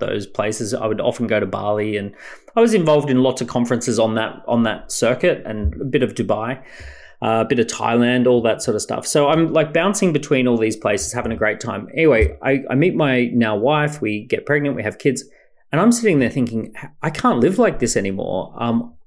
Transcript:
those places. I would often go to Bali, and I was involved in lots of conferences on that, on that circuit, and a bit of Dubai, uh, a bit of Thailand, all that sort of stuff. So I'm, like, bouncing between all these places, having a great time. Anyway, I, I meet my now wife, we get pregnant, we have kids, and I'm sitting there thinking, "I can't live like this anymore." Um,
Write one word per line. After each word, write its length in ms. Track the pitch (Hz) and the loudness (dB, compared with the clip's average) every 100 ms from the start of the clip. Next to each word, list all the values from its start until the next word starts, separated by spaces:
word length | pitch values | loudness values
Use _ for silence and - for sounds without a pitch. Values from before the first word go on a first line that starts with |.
| 101 | -4
those 200 | 104 101 - | -4 -4 -4
places. 360 | 107 107 110 | -4 -4 -4
I 120 | 120 110 | -4 -2
would 140 | 107 - | -2 -2
often 180 | - 113 | -2 0
go 120 | 107 | 0
to 40 | 104 | -2
Bali, 520 | 104 101 107 107 104 | -4 -2 -2 -2 -4
and 100 | 101 - - - - - | -6 -12 -20 -20 -4 2
I 60 | |
was 120 | 233 | 4
involved 360 | 220 160 151 139 | 4 4 4 4
in 80 | 127 | 2
lots 180 | 131 127 | 2 0
of 60 | 123 123 | -2 -2
conferences 420 | 120 117 120 110 | 0 0 0 0
on 120 | 113 110 | 2 0
that, 260 | 110 - - | -4 -6 -2
on 160 | 117 | 0
that 260 | 113 101 - - | 0 -2 -8 0
circuit, 340 | 123 127 175 139 - | 0 2 0 0 -4
and 140 | 107 98 - | -6 -4 -4
a 60 | 131 139 | -2 0
bit 60 | 127 | 0
of 60 | - | -2
Dubai, 300 | 101 107 113 131 - - - - - - | -2 -2 -4 -8 -12 -20 -18 -20 -20 -4
uh, 220 | 110 113 | 0 2
a 40 | 110 | 2
bit 80 | 123 | 0
of 80 | 113 | 0
Thailand, 580 | - 113 117 120 127 123 | -2 0 2 2 4 4
all 160 | 123 113 | 4 2
that 120 | 104 | 0
sort 140 | - 107 | -2 -2
of 60 | |
stuff. 240 | - 117 - | -4 -6 0
So 220 | 156 147 | 2 4
I'm, 200 | 160 160 160 | 2 2 2
like, 140 | 151 | 0
bouncing 400 | 165 185 202 185 | 0 0 0 0
between 340 | 147 - 135 123 | 0 0 2 2
all 100 | 117 | 2
these 200 | 110 107 104 | 0 -2 -2
places, 260 | 104 - | -2 -4
having 220 | 120 117 | -6 -4
a 60 | 110 | -2
great 160 | 107 104 | -2 -2
time. 300 | 113 101 98 | -6 -8 -6
Anyway, 440 | - 160 117 - - | 2 4 4 2 0
I, 100 | 131 139 - | -2 -2 0
I 40 | 131 | 0
meet 200 | 175 - | 2 2
my 180 | 147 127 123 | 2 2 2
now 220 | 120 113 104 | 2 0 2
wife, 440 | 123 151 151 151 110 | 2 2 0 -2 -4
we 60 | 104 104 | -4 -4
get 120 | - - | -4 0
pregnant, 320 | 147 143 - | 0 0 -4
we 60 | |
have 140 | 107 - | -6 -2
kids, 220 | - 123 - - _ _ _ | 0 -2 -6 -20 _ _ _
and 100 | 147 | 2
I'm 100 | 214 | 4
sitting 280 | 233 220 151 | 4 2 2
there 100 | 117 139 | 2 0
thinking, 240 | 113 110 110 - 82 - | -4 -4 -8 -12 -18 -8
"I 80 | 156 | -6
can't 300 | - 247 143 139 | -2 0 2 2
live 120 | 196 220 | 2 2
like 140 | 143 | 2
this 160 | 117 113 | -2 0
anymore." 440 | 98 95 - 92 - - 117 | -2 -4 -4 -4 -6 -6 -2
Um, 280 | 117 - - | -2 -4 -12